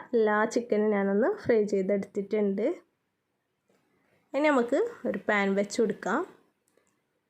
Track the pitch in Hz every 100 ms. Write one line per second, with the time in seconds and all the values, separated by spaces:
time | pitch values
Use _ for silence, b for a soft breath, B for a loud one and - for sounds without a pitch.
0 | - 240 214 208 220 240 233 208 214 208
1 | 196 196 277 427 - 226 208 196 190 202
2 | 196 208 196 214 208 196 240 359 _ _
3 | _ _ _ _ _ _ _ _ _ _
4 | _ _ _ 269 302 277 240 294 466 -
5 | 220 202 - 208 196 196 202 - 214 -
6 | 185 240 381 - _ _ _ _ _ _
7 | _ _ _